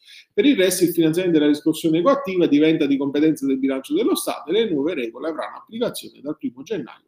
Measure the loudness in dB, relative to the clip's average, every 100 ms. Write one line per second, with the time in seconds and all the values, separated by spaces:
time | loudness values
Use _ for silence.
0 | -20 -20 -6 2 2 4 2 2 0 2
1 | 0 0 2 4 4 2 0 0 0 2
2 | 2 2 0 0 2 4 4 2 2 0
3 | 0 2 2 2 -2 -2 -2 -4 -4 -2
4 | 0 -2 -4 -8 -4 -2 0 -2 -2 -4
5 | -6 -8 -8 -6 -8 -12 -12 -6 -4 -6
6 | -14 -14 -12 -8 -10 -10 -10 -10 -10 -16